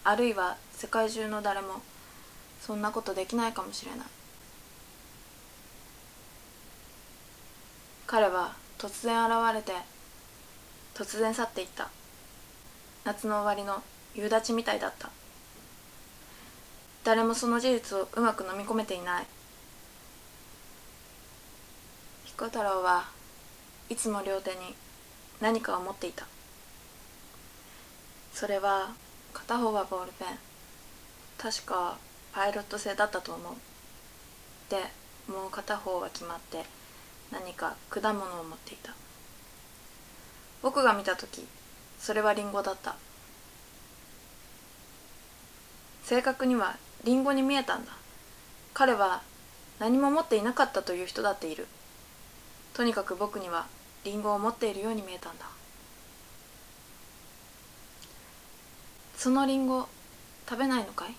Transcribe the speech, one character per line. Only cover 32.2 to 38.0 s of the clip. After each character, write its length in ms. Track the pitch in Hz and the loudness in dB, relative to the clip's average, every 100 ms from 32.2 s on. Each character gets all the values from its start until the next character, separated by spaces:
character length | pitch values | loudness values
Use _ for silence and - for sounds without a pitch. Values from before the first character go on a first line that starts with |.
| - | -8
パ 160 | 202 202 | 2 2
イ 40 | |
ロ 80 | 208 | 2
ッ 20 | |
ト 140 | 202 208 | -4 -4
製 160 | 208 | -2
だ 100 | 196 | 2
っ 60 | 208 | 2
た 100 | 190 | 2
と 140 | 175 | -4
思 160 | 170 175 | -8 -10
う。 40 | 165 - - - - - - - - - - - | -12 -16 -18 -18 -18 -18 -20 -20 -20 -20 -20 -2
で、 120 | 196 185 - - - - | -2 -2 -10 -18 -16 -8
も 180 | 190 190 | -6 -6
う 20 | |
片 260 | 202 196 202 | -6 -4 -4
方 240 | 185 180 | 0 -2
は 80 | - | -2
決 160 | - | -8
ま 120 | 170 170 | -8 -10
っ 40 | |
て 240 | - 160 - - - - - - - | -8 -10 -10 -14 -18 -18 -18 -20 -12
何 220 | 190 185 | -10 -8
か 240 | 175 165 - - | -4 -4 -4 -6
果 100 | 208 | 0